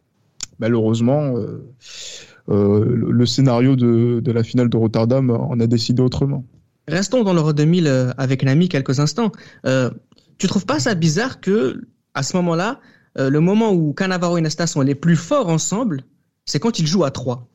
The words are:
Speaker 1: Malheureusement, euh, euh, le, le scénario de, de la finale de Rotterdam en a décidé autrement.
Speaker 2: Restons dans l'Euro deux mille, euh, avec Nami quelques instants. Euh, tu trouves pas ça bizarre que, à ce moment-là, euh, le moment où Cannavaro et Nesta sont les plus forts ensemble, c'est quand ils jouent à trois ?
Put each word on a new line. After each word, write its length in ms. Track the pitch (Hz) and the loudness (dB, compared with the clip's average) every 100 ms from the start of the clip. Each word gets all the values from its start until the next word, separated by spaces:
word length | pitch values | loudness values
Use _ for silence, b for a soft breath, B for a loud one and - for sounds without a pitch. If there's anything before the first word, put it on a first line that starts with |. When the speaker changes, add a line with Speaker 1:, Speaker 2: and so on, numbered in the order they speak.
| _ _ _ - - - | _ _ _ -16 -16 -6
Speaker 1:
Malheureusement, 760 | 113 117 110 113 117 147 143 120 | -2 0 0 0 0 0 -2 -4
euh, 280 | 110 110 - - B B B B B B - | -6 -10 -16 -20 B B B B B B -2
euh, 340 | 101 101 104 113 | 2 4 4 2
le, 260 | 120 - | 0 0
le 140 | 117 117 | 2 2
scénario 520 | - 135 120 131 131 | 2 2 4 4 4
de, 420 | 120 117 120 120 | 4 4 2 0
de 120 | 113 | 0
la 100 | 113 | -2
finale 240 | 110 127 120 | 0 0 2
de 80 | 117 | 2
Rotterdam 540 | 113 113 113 135 127 | 0 2 2 2 2
en 260 | 117 - 120 | 0 -2 -2
a 60 | 117 | 0
décidé 340 | 117 - 127 | 0 0 0
autrement. 420 | 127 - 139 131 127 _ _ _ - | 0 0 -2 -4 -10 _ _ _ -6
Speaker 2:
Restons 340 | 165 202 254 | -4 0 0
dans 100 | 196 | 2
l'Euro 200 | 175 151 | 2 2
deux 100 | 147 | 2
mille, 240 | 151 180 156 | 2 2 2
euh, 240 | 127 127 127 | 2 0 -2
avec 260 | 131 135 | -2 0
Nami 240 | 131 143 180 | 2 2 2
quelques 320 | 139 135 131 | 0 -2 0
instants. 320 | 147 - 220 B B B 131 | 0 -2 -4 B B B -2
Euh, 240 | 131 123 - - _ _ - | 0 -2 -6 -16 _ _ -6
tu 100 | 185 | -2
trouves 180 | 202 - | -2 -2
pas 140 | 294 | -2
ça 160 | 254 180 | -2 0
bizarre 440 | 165 151 254 - | 0 0 -4 -4
que, 420 | - 208 262 - - _ _ | -2 0 -2 -6 -14 _ _
à 100 | - | -8
ce 120 | 135 185 | -4 -2
moment-là, 460 | 175 165 202 285 b b b - | -2 -2 -4 -8 b b b -4
euh, 120 | 135 | 0
le 100 | 147 | 2
moment 320 | 170 214 226 | 2 2 2
où 220 | 180 151 | 2 0
Cannavaro 440 | - 190 185 175 175 | -2 -2 -2 0 0
et 40 | |
Nesta 260 | 156 151 165 | -2 -2 -4
sont 140 | 151 | 0
les 140 | 135 135 | 0 0
plus 200 | 165 170 | 2 2
forts 320 | - 285 185 | 2 0 0
ensemble, 560 | 160 - 196 247 135 - _ _ _ - | -2 -2 -2 -2 -4 -10 _ _ _ -6
c'est 140 | 147 | -2
quand 180 | 233 226 | -2 -2
ils 100 | 156 | 0
jouent 180 | 190 143 | 0 0
à 60 | |
trois ? 360 | - 127 123 - | -2 -6 -8 -10